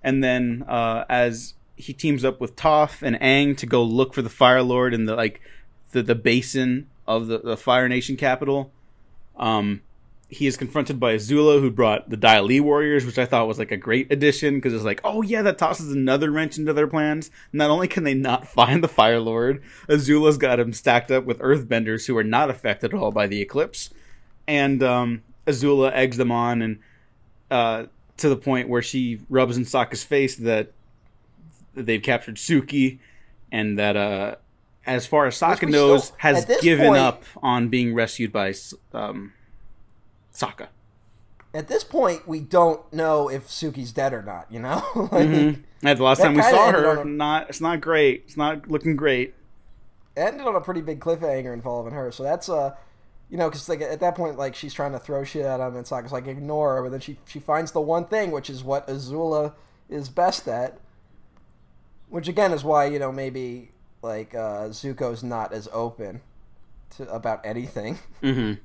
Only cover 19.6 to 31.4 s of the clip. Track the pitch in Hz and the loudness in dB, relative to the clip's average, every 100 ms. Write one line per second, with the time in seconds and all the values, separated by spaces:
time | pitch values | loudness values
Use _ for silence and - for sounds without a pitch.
19.6 | - - - 151 131 151 151 143 135 120 | -6 -20 0 2 4 6 6 4 2 2
20.6 | 120 113 - 120 - 131 131 117 131 147 | 0 0 2 2 4 0 0 -2 2 2
21.6 | 117 113 110 110 - 117 110 117 147 123 | 2 -2 0 -4 -2 0 2 2 2 0
22.6 | 117 101 117 202 107 107 101 104 98 139 | -2 -2 -2 -2 -2 0 0 -2 -4 -2
23.6 | 165 - - - - - - - - 147 | -2 -4 -8 -12 -20 -20 -20 -14 -4 0
24.6 | 139 135 127 123 120 117 _ - - 131 | 0 2 2 2 0 -4 _ -6 -4 0
25.6 | 143 143 131 131 131 120 120 117 120 120 | 4 4 4 2 0 2 0 2 0 0
26.6 | 113 107 _ _ _ _ _ _ _ 127 | -2 -4 _ _ _ _ _ _ _ 0
27.6 | 113 113 113 _ _ - 151 131 139 131 | 0 -2 -8 _ _ -2 0 0 0 -2
28.6 | 120 120 117 131 127 110 - 131 127 120 | 0 -2 -2 -4 -4 -6 -2 0 2 0
29.6 | 123 131 117 117 - 143 135 127 117 110 | -2 -2 -2 -4 0 0 0 -2 0 0
30.6 | 107 - _ _ _ _ _ _ | -2 -12 _ _ _ _ _ _